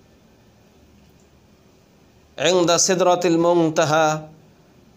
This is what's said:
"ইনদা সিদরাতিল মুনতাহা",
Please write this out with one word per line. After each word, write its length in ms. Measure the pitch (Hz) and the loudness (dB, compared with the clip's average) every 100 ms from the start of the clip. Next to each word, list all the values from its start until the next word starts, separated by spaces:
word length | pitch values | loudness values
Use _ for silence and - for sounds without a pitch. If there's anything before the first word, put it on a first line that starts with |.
| _ _ _ _ _ _ _ _ - - - _ _ _ _ _ _ _ _ _ _ _ _ - 151 | _ _ _ _ _ _ _ _ -20 -20 -20 _ _ _ _ _ _ _ _ _ _ _ _ -4 -2
"ইনদা 320 | 180 170 170 | 0 0 0
সিদরাতিল 600 | - 180 180 175 175 165 | 0 0 0 0 0 0
মুনতাহা", 920 | 170 175 165 160 151 156 156 156 156 - - _ _ _ - | 2 2 0 0 0 0 0 -4 -10 -20 -20 _ _ _ -20